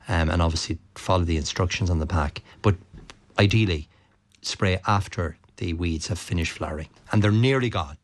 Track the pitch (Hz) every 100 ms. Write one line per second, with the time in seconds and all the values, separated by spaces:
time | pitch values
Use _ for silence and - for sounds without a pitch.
0 | - 85 80 87 82 80 - 82 _ -
1 | - 92 85 80 73 - 90 - 87 82
2 | 76 80 73 - - - 107 95 - -
3 | - - _ - 98 113 104 80 76 _
4 | _ _ _ _ - - 98 92 - 101
5 | 92 - 82 - _ - 90 82 87 80
6 | - 85 - 87 80 - 80 76 78 _
7 | - 110 104 107 127 135 123 104 73 76